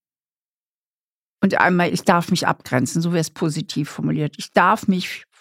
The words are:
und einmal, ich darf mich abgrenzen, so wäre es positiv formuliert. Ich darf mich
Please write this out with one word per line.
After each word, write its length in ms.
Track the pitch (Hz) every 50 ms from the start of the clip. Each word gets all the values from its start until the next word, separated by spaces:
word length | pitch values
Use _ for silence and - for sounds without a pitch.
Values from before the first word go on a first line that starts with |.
| _ _ _ _ _ _ _ _ _ _ _ _ _ _ _ _ _ _ _ _ _ _ _ _ _ _ _ _
und 140 | - 190 - -
einmal, 340 | - 175 180 175 175 165 -
ich 100 | 175 -
darf 260 | - 180 175 170 -
mich 160 | 185 165 -
abgrenzen, 560 | - - - - - 131 127 123 120 - 170
so 100 | 165 170 170
wäre 80 | 170
es 80 | 160 -
positiv 580 | - - 185 160 151 160 156 - - 156 151 -
formuliert. 460 | - - 151 156 160 156 151 143 - -
Ich 140 | - -
darf 360 | - 196 175 185 214 - - -
mich 360 | 185 180 - - - - - _ _ _